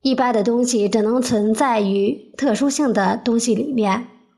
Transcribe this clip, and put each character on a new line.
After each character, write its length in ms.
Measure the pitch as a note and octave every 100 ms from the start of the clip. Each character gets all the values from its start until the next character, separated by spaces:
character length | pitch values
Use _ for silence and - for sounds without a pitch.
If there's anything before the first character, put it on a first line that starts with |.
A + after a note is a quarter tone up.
一 120 | C4+
般 200 | C4 B3
的 100 | A3
东 200 | G3+ A#3
西 240 | A#3+ A#3+ G3+
只 140 | A3+
能 200 | G#3+ B3
存 320 | B3 A3+ G#3
在 280 | A3 C#4 A3
于 500 | G3+ G3 G3+ C#4+ - -
特 160 | C#4
殊 160 | G#3+ C#4
性 220 | C#4+ C#4
的 260 | G#3 F#3+ A3
东 220 | B3 A#3
西 160 | A#3 G#3+
里 160 | D4
面 360 | B3+ G#3 G3+ B3 - _